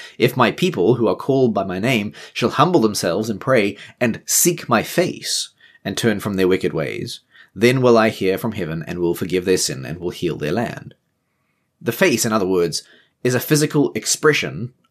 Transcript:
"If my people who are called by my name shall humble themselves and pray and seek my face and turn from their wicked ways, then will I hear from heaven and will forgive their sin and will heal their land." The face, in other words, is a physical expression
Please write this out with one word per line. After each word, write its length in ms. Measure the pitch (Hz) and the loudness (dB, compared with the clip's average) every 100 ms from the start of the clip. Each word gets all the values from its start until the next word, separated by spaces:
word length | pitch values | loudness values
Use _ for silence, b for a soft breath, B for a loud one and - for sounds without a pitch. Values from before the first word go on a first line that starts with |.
| B B | B B
"If 220 | - 127 | 0 4
my 120 | - | 2
people 440 | - 180 104 90 | 2 0 2 2
who 120 | 120 107 | 4 2
are 80 | |
called 380 | - - 131 123 | 0 2 4 4
by 120 | 104 | 2
my 140 | 95 92 | -2 -2
name 360 | 120 117 104 B B | 0 0 -2 B B
shall 180 | - 113 | -2 0
humble 300 | - 165 170 | 2 4 4
themselves 480 | 107 98 92 92 113 | 2 0 -2 -2 -4
and 100 | 95 | -4
pray 380 | 135 131 101 - B B | 0 2 2 -4 B B
and 220 | 120 95 | -2 -2
seek 460 | - - 175 160 - | -2 0 2 0 0
my 120 | 113 | 0
face 680 | - - 180 - - - - b b b | 0 -2 -2 -4 -6 -6 -6 b b b
and 120 | - 98 | -8 -2
turn 240 | 117 101 | 0 0
from 140 | 107 | -2
their 120 | 95 92 | 0 2
wicked 240 | 92 87 | 2 0
ways, 480 | 78 67 52 - - b b b | -2 -6 -6 -10 -12 b b b
then 280 | 95 120 131 | 2 2 4
will 160 | 123 117 | 4 6
I 100 | 110 | 4
hear 300 | - 95 95 | 0 -2 0
from 140 | 117 | -4
heaven 320 | 95 80 82 78 | -6 -6 -6 -8
and 140 | 87 | -2
will 160 | 85 85 | -2 -2
forgive 280 | 85 92 | -2 -2
their 140 | 92 90 | 2 2
sin 260 | - 65 | 0 -6
and 140 | 65 82 | -10 -8
will 120 | 87 | -8
heal 280 | - 85 - | -4 -4 -4
their 140 | 73 | -4
land." 420 | 101 104 - - - _ _ _ _ _ _ _ _ | -2 -4 -8 -16 -20 _ _ _ _ _ _ _ _
The 100 | 117 | -4
face, 320 | - 190 117 | 0 2 2
in 80 | 117 | 0
other 140 | 110 92 | 0 2
words, 380 | 92 85 - b b b b | 2 2 -2 b b b b
is 120 | 123 | -2
a 60 | 123 | 0
physical 520 | - 151 151 151 143 | 0 0 2 2 0
expression 800 | 107 - - 151 143 78 73 123 _ _ | -2 -4 0 2 2 -2 -6 -10 _ _